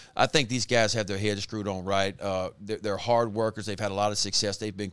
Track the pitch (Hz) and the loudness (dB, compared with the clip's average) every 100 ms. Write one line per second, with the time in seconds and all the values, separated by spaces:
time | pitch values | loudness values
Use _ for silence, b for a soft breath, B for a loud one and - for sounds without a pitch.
0 | B - 135 160 120 127 - 120 110 110 | B 0 2 4 2 0 2 4 4 2
1 | 98 98 104 101 98 110 101 95 92 98 | -2 0 0 0 -4 -4 -4 -4 0 2
2 | 98 95 101 95 92 - 101 107 104 95 | 2 -2 -4 -2 -4 -6 -8 -6 -4 -2
3 | 113 117 117 104 110 107 104 98 107 98 | 2 4 4 0 -2 -2 -6 -4 -2 0
4 | 104 104 101 - 107 95 107 98 101 | 0 2 0 0 0 -2 -4 -6 -8